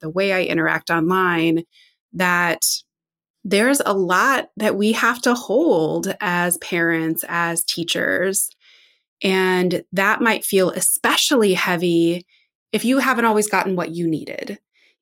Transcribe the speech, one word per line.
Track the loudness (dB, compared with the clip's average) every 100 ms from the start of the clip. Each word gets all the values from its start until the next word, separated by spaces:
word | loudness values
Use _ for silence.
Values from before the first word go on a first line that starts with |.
the | -8
way | -2 0
I | 0
interact | -2 0 0 -2 -2
online, | 0 0 2 2 2 2 0 -4 _ _ _ _
that | -2 0 0 0 -2 -4 -4 -8 _ _ _ _ _ -2
there's | 2 2 2 0
a |
lot | 0 2 2 2 0 -4 -2
that | -2 2
we | 0
have | 2 0 0
to | 0
hold | 0 0 2 4 2 2 -2 -4 -4
as | -2 0 0 -2
parents, | -4 0 0 0 -2 -4 -4
as | -4 -2 -4
teachers. | -4 -6 -4 -2 0 0 0 -2 -6 -10 _ _ _ _ _ _
And | 0 2 2 2 0 -2 -4
that | -2 0 2
might | 0 0
feel | 0 2 2
especially | 0 -2 0 0 0 2 4 4
heavy | 2 0 0 2 2 2 0 -8 _ _ _ _
if | -2
you | 0 2
haven't | 2 2 2
always | 2 0
gotten | -2 0 -2
what | -4
you | -4 -2
needed, | -2 -6 -10 -12 -14 _ _ _ _